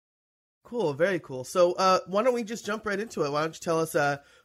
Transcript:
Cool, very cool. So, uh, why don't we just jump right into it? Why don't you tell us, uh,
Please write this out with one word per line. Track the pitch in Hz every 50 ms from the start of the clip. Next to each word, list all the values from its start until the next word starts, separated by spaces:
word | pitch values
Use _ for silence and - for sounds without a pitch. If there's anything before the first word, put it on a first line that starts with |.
| _ _ _ _ _ _ _ _ _ _ _ _
Cool, | - - 233 240 196 151 139
very | 135 170 196 190 160
cool. | - - 135 127
So, | 127 - - 185 175 175
uh, | 180 - 190 185 185 180 -
why | 175 185 202
don't | 226 262 240
we | 240 233
just | 196 233 - -
jump | 202 202 208 -
right | 208 196 190
into | 220 - - 214
it? | 156 139
Why | 147 147
don't | 156 160 160
you | -
tell | - 175 165 160
us, | 160 156 -
uh, | 160 143 143 143 139 - _ _ _